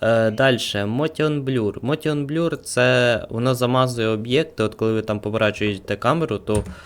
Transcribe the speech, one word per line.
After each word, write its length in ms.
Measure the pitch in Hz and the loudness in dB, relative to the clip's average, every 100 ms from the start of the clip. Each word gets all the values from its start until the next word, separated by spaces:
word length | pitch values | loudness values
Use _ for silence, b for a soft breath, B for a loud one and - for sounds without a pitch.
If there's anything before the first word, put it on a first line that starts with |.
Е, 300 | 113 113 110 | 0 2 2
дальше, 520 | 107 135 120 - 101 | 2 2 2 -2 -4
Motion 600 | 101 123 156 - 156 147 | -2 -2 -2 -2 -2 0
Blur. 360 | 135 127 104 - | -2 0 -2 -2
Motion 480 | 120 156 151 147 139 | -4 -2 -2 -2 -2
Blur, 300 | 156 165 147 | -2 -2 -4
це 680 | - 123 127 127 120 110 - | -4 2 4 4 4 2 -2
воно 260 | 113 127 123 | -2 0 2
замазує 520 | 123 127 127 120 110 | 2 2 2 2 0
об'єкти, 560 | 110 117 131 160 - | 0 0 0 0 -2
от 120 | 107 - | -2 0
коли 180 | 110 | 0
ви 80 | 110 | 0
там 180 | 110 107 | -2 -4
поворачуєте 760 | 107 110 107 101 107 95 - 101 | -2 0 0 2 -2 -2 -6 -2
камеру, 420 | 120 165 156 104 | 0 0 0 -4
то 260 | - 107 - B | -2 -2 -2 B